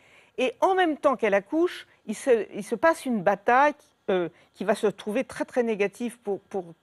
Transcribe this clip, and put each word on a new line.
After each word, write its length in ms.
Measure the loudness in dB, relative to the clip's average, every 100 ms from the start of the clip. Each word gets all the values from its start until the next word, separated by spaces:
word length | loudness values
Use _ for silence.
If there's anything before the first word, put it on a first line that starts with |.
| _ _ _ -4
Et 160 | -4 0
en 160 | 0 2
même 200 | 0 0
temps 180 | 0 0
qu'elle 180 | 0
accouche, 540 | 0 0 0 0 -4 -18 _ -12
il 80 |
se, 320 | -4 2 2 0
il 80 | -10
se 140 | -8 0
passe 300 | 0 0 -2
une 180 | -2
bataille, 500 | 0 0 4 4 4 0 _ _ -2
euh, 200 | -2 -2 -8 _
qui 80 | -6
va 140 | -2 0
se 100 | -2
trouver 380 | -2 -4 -4
très, 200 | -4 -8
très 200 | -4 -2
négative 560 | -2 -2 -2 -4 -8 -8
pour, 180 | -8 -8
pour, 320 | -6 -10 -10 -10